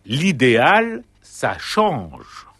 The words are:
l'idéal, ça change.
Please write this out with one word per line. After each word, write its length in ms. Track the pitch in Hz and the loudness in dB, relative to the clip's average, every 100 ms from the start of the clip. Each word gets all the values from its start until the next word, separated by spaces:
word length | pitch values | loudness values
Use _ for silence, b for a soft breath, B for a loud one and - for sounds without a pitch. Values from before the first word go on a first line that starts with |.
| - | -6
l'idéal, 960 | 127 185 147 127 113 143 208 226 226 - _ | -2 0 2 4 4 4 2 0 -6 -16 _
ça 360 | _ - 107 95 | _ -8 -6 -6
change. 920 | - - 214 143 85 69 - - - _ | -4 0 0 -2 -8 -16 -20 -20 -20 _